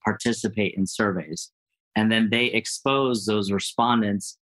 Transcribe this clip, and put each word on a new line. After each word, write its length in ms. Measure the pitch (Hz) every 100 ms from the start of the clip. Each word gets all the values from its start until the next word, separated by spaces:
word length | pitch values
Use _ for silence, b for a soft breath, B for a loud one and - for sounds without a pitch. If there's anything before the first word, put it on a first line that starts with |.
participate 720 | 107 104 120 113 107 107 98 98
in 100 | 95
surveys. 640 | - 104 90 78 82 - _ _ _ _ 110
And 160 | 110
then 160 | 113 110
they 180 | 117 120
expose 800 | 110 - - 139 139 131 113 101
those 280 | 107 98
respondents 840 | 98 - - 120 117 104 101 - - _